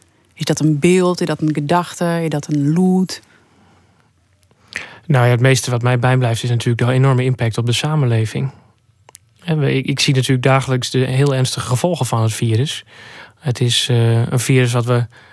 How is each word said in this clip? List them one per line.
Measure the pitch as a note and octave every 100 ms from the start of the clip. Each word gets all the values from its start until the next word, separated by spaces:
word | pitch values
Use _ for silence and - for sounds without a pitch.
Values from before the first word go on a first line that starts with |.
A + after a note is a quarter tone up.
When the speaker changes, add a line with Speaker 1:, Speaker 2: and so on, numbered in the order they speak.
| _ _ _ -
Speaker 1:
Is |
dat | D3 D#3
een | D#3 D3
beeld, | F3 F#3 F3+ F3+
is | E3+
dat | D3+
een | D#3
gedachte, | D#3 D3 F3 F3 - F3 E3+
is | E3
dat | D3 C#3+
een | D3+ C#3+
lood? | E3 F#3 F#3 F#3 - - _ _ _ _ _ _ _ _ _ _ _ _ _ _ - - - -
Speaker 2:
Nou | C#3
ja, | B2
het | A#2+
meeste | C3 C3 -
wat | A#2+
mij | B2 B2
bijblijft | B2+ B2+ B2 A2+
is | B2
natuurlijk | A#2+ B2+ A#2 A#2+
de |
enorme | C3 C3+ B2+
impact | B2+ B2+ A#2 G#2+
op | A#2
de |
samenleving. | A#2 D3+ D#3 B2+ A2+ A2 - C3+ - _ _ _ _ _ - _ _
En | - D#3+
we, | C3+
ik, | C3+ C3
ik | C3+
zie | -
natuurlijk | C3 B2 C3
dagelijks | C3 C3+ B2+ B2+ A#2+
de | C3
heel | B2+ C3 C#3+
ernstige | C3 B2+ - -
gevolgen | B2 F3+ E3+ B2
van | A#2
het | A2
virus. | G#2+ A#2 A2 D3 - - - - - - _
Het | C#3 A2+
is, | A#2+ A#2+ -
eh, | A#2+ A#2 A2+ A#2
een | C#3
virus | - B2+ B2
wat | A#2+
we | A#2 B2 A#2 - -